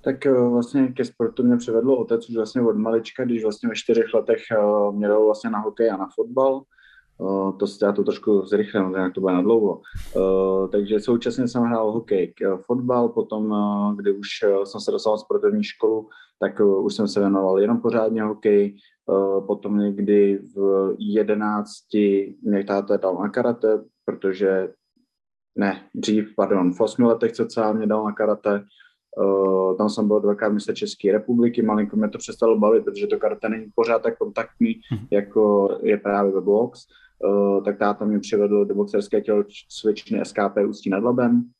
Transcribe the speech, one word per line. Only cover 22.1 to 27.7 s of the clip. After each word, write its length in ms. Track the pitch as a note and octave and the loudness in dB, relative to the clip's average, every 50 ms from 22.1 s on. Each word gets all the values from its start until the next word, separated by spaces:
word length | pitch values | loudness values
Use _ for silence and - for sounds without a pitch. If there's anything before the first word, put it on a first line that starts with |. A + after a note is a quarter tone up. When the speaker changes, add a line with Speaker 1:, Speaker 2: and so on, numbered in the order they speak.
| G2 G2 G2 - - _ - | 2 2 0 -4 -10 _ -2
Speaker 1:
mě 220 | - G#2 G2 G2 | -2 0 0 0
táta 320 | G2+ G2+ G2 G2 G2 G#2 | 0 -2 -2 0 0 -2
dal 180 | F#2+ F#2 F#2+ F2+ | 0 0 -2 -2
na 140 | F2 G2 G#2 | -2 -4 -4
karate, 520 | - B2+ B2 B2 A#2+ - - A2 A2 G#2 - _ _ _ _ | -2 0 0 0 -2 0 2 2 2 0 -2 _ _ _ _
protože, 640 | - G2 - - G2 F#2+ F#2+ G2+ F#2+ F#2+ F#2+ F#2+ F#2 - _ _ _ _ _ _ _ _ _ _ _ _ _ _ _ _ - | -8 -8 -4 -2 -4 -2 0 0 2 2 2 -2 -4 -8 _ _ _ _ _ _ _ _ _ _ _ _ _ _ _ _ -2
ne, 240 | G#2 G2+ F#2 - - _ _ | -2 -2 -2 -4 -10 _ _
dřív, 380 | - - - G#2+ G#2+ G#2 - - | -8 -2 0 0 0 -2 -4 -2
pardon, 360 | - G2 G2 G#2 F#2+ F2 F2+ F2+ | -2 0 0 2 2 2 0 0
v 80 | - | 0
osmi 240 | A2+ G#2+ - - A#2+ | -2 -2 0 2 2
letech 280 | A#2 A2+ A2+ A#2+ A2 - | 2 2 2 0 -2 -2
cca 400 | - A2+ A2 - - A2 G#2+ | -2 -6 -4 -2 -2 -2 0